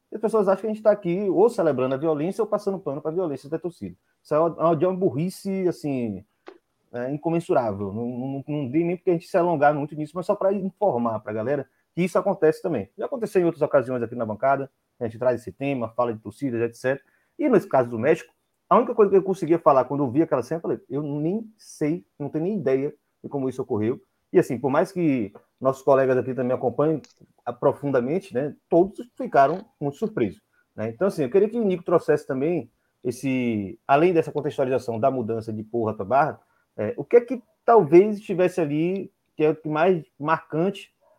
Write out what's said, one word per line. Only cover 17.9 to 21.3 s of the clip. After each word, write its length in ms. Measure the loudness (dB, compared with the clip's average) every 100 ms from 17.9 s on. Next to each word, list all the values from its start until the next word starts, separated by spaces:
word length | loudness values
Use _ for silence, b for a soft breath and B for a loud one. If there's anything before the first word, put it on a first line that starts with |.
| 0
México, 340 | 0 0 -2 _ _ _ 2
a 80 | 2
única 180 | 2
coisa 160 | 2 4
que 60 | 4
eu 60 |
conseguia 360 | 2 -2 0 2
falar 260 | 4 4
quando 200 | 2 -2
eu 60 | 0
vi 120 | 0
aquela 200 | 0 0
cena, 160 | -2 -4
eu 40 |
falei, 180 | -4 -6 -6
"Eu 140 | -6
nem 420 | -4 -4 -2